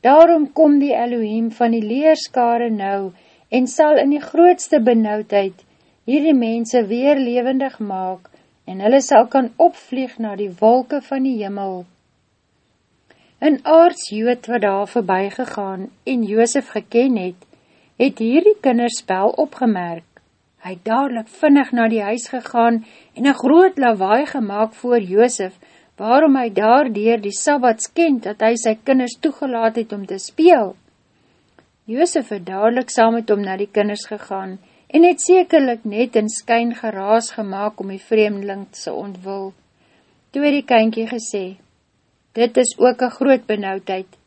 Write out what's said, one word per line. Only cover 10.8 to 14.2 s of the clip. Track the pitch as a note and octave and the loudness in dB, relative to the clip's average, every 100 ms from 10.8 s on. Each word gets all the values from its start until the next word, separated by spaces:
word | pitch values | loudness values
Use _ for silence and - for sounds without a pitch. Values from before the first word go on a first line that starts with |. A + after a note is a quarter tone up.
| B3 C#4+ | 0 -6
van | - C4+ C4 | -6 -4 -4
die | A#3+ | -4
hemel. | G3+ G3+ G3 F3+ F3 _ _ _ _ _ _ _ _ _ _ _ _ _ _ _ | -6 -8 -8 -10 -14 _ _ _ _ _ _ _ _ _ _ _ _ _ _ _
Een | D4 C4+ - | 0 0 4
aardsjood | D#4+ E4+ F4 - G#3+ | 6 6 4 -10 -4